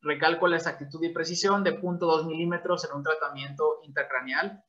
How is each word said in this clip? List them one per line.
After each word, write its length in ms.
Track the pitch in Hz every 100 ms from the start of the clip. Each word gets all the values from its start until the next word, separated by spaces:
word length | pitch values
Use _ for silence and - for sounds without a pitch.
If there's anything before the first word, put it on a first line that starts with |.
recalco 460 | 151 147 160 170 175
la 100 | 165
exactitud 440 | 165 - 143 160
y 60 | 170
precisión 540 | 170 160 175 202 202
de 100 | 185
punto 320 | 160 180 175 170
dos 220 | 160 160
milímetros 580 | 160 170 170 - 175 156
en 100 | 143
un 80 |
tratamiento 760 | 143 156 147 139 139 143 156 156
intracraneal. 800 | 147 143 135 131 127 139 190 202